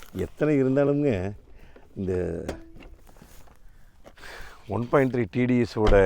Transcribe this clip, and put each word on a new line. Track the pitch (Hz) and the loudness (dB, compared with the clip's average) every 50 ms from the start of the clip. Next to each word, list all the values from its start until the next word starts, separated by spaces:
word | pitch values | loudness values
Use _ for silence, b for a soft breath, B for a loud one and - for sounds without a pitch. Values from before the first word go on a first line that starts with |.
| B - - | B -12 -8
எத்தனை | 92 90 - - - 156 151 151 139 131 | -8 -8 -8 -6 -2 -2 0 2 2 0
இருந்தாலும்ங்க | 131 131 143 143 139 143 143 147 143 110 90 90 101 104 - - b b b b b b b b - - | 0 0 0 0 0 0 0 0 0 0 -2 -4 -6 -10 -12 -18 b b b b b b b b -16 -10
இந்த | 92 98 90 92 90 90 87 85 85 - 76 - - - - - - - - - - - - - - - - - - - - - - - - - - - - - - - - B B B B B B B B B B B - | -8 -4 -4 -2 -2 -4 -4 -6 -8 -10 -10 -12 -14 -16 -20 -20 -20 -20 -20 -20 -20 -20 -20 -20 -20 -20 -20 -20 -20 -20 -20 -20 -20 -20 -20 -20 -20 -20 -20 -20 -20 -20 -20 B B B B B B B B B B B -6
ஒன் | 98 107 120 120 | -6 -4 -2 2
பாயிண்ட் | 160 147 135 131 120 | 2 2 2 2 0
த்ரீ | 123 113 92 | -2 -4 -2
டி | - 123 123 | -2 0 0
டி | 123 127 123 | 2 2 2
எஸோட | 117 - - 113 107 104 101 98 95 | 0 0 0 2 4 6 6 6 6